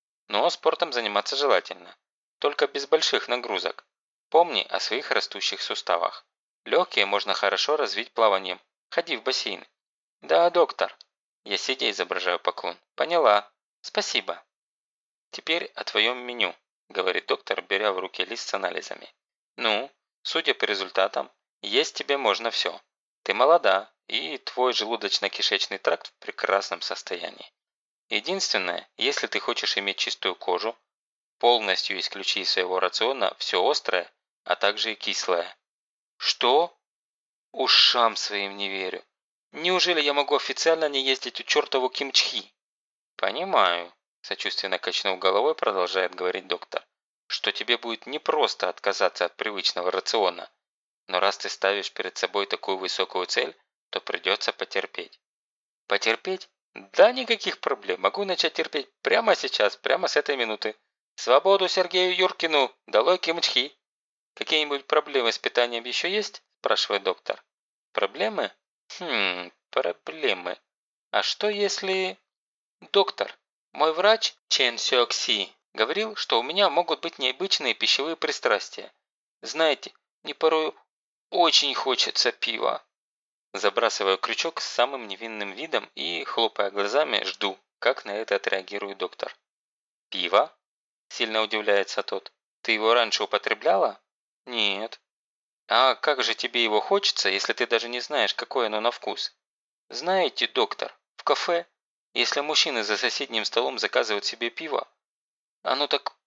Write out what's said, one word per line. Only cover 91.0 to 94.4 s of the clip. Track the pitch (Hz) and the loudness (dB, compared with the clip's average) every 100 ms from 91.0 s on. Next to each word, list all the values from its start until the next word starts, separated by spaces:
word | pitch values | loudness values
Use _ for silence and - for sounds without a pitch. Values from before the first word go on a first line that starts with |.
| - | -14
сильно | - 113 110 | -6 -2 0
удивляется | 107 110 104 101 95 - | 0 -2 2 2 2 -4
тот. | - 98 - _ _ _ | -4 -6 -8 _ _ _
"Ты | - | -2
его | 110 110 | 2 4
раньше | 120 113 - | 4 4 0
употребляла?" | 104 104 - 110 156 190 143 98 _ _ _ _ | 0 -2 -2 -2 2 2 2 -2 _ _ _ _